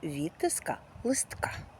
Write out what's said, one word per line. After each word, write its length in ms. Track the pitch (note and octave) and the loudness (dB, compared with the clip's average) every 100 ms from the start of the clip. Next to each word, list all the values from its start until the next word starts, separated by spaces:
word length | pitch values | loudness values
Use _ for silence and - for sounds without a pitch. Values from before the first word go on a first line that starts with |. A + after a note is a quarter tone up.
відтиска 760 | D#3 C#3+ D#3 - F4 - E3+ - - - | -2 0 0 2 2 2 -2 -4 -6 -2
листка. 480 | A#3+ C4+ - - - - - | 2 2 2 -2 -2 -4 -10